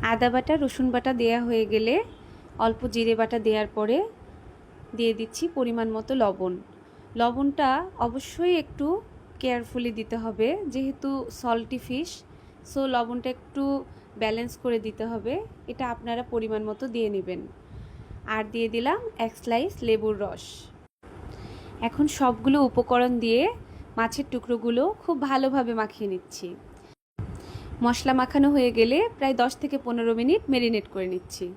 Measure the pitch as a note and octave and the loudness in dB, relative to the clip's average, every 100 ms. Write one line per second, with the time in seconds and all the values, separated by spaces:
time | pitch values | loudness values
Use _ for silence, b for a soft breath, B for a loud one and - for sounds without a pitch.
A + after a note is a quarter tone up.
0 | A3+ A3+ B3 B3 B3 D#4 C#4 - B3+ A#3+ | 2 4 4 2 2 2 2 2 2 2
1 | A#3+ B3 A#3 A#3 A#3+ A3+ A3 G#3+ A3 D4+ | 0 2 2 2 2 2 2 2 4 2
2 | A#4 - B B B - A3+ A3 B3+ A3+ | 0 -8 B B B 0 0 0 -2 0
3 | A3+ A3 A3 A#3 A3 G#3+ G#3 - G#3+ C4 | 2 2 2 2 2 2 0 -2 2 2
4 | A4 - - - - - - - - A3+ | 0 -6 -20 -20 -20 -20 -20 -20 -16 -2
5 | A#3 A3 A3 - E4 D#4 A#3+ A#3 A3+ A3 | 0 0 -4 -4 -4 0 0 0 -2 -2
6 | A3 C4+ G#3+ F#3+ F#3 F3+ - B B B | -2 2 2 2 -2 -4 -10 B B B
7 | B A3+ A#3 B3 C#4 C#4 C#4 C4+ F#4 - | B 0 0 4 0 2 2 2 -2 -2
8 | A#3+ B3 - - F4 F4 - - C#4+ F#4 | -2 -2 -10 -2 2 2 0 -4 -2 -2
9 | - - - - B3+ A#3+ A#3 B3 A#3+ A3 | -4 -20 -20 -6 -2 -2 -4 -4 -4 -4
10 | G#3+ A3+ A3+ G#3+ A3 F4+ F#4 B3+ C4+ C#4 | -6 -6 -6 0 0 2 -2 -4 -4 -4
11 | C#4 C4+ A#3 - B3 A#3 A3 B3+ - B3+ | -4 -4 -6 -6 -2 -2 -2 -8 -6 -6
12 | E4+ - - B B B - C#4 C4+ B3 | -6 -10 -18 B B B -8 -2 0 0
13 | A#3 A#3+ B3+ B3+ - - C#4 C#4 - B | 0 -4 -6 -6 -8 -4 0 -2 -4 B
14 | B - G#3+ A3 A#3 - B3 A#3 A3 G#3 | B -4 -2 -2 -4 -4 -2 -2 -2 -6
15 | A3+ A#3 G3+ D#4+ A4 - - A#3+ B3+ A#3 | -6 -6 -4 -4 -6 -14 -14 -8 -6 -6
16 | A#3 A#3 A#3+ A#3+ A3 G#3+ G#3+ G#3 C4 A#3 | -6 -6 -2 -4 -2 -2 -4 -6 -6 -2
17 | A3 G3+ F#3 F3+ - - B B B B | 0 -2 -4 -8 -10 -16 B B B B
18 | B B - A3 G#3+ A3+ A3+ A3+ B3 G4 | B B -6 -4 -4 -2 -2 0 0 0
19 | A#4+ - A3+ - - A#3 D#4+ - A#3 A3 | -2 -4 -4 -4 0 0 0 -4 2 2
20 | G#3+ G#3 G3 - - - - - - _ | 2 -2 -4 -6 -14 -16 -18 -20 -20 _
21 | - - - B B B B B A#3 - | -20 -16 -16 B B B B B -6 2
22 | D4 - C4 A3+ A#3 C#4 C4 - A#3+ B3 | 0 4 2 4 4 6 6 4 4 4
23 | B3 B3 A3+ A3+ F4 - B B B - | 4 2 4 4 4 0 B B B -2
24 | A3+ B3 C#4 F#3+ - A#3 A#3 A#3 D#4 A4 | -2 -2 -4 -6 -2 -2 2 2 2 0
25 | - D#4 C4+ C4+ C4+ C#4 A#3 A3+ G#3+ - | -2 -2 2 2 4 2 0 0 -2 -4
26 | G#3 F#3 - - F3+ F3 - - B - | -4 -4 -8 -12 -12 -12 -16 -20 B -20
27 | _ - - - B B B - A#3+ A#3+ | _ -12 -10 -10 B B B -2 0 0
28 | C4+ C4 B3+ D4 C#4 C#4+ B3 A3+ A3+ C#4 | 2 2 2 4 6 6 4 4 4 6
29 | A4+ - C4+ B3 B3 - D4 C#4 B3 A#3 | 2 0 0 2 2 0 -4 -4 -2 0
30 | A#3 A3+ B3 F#4+ - C4 A#3+ A3 G3+ G3 | 2 2 4 2 2 2 2 0 -2 -6
31 | F#3 F#3 - - F3+ | -4 -4 -8 -10 -10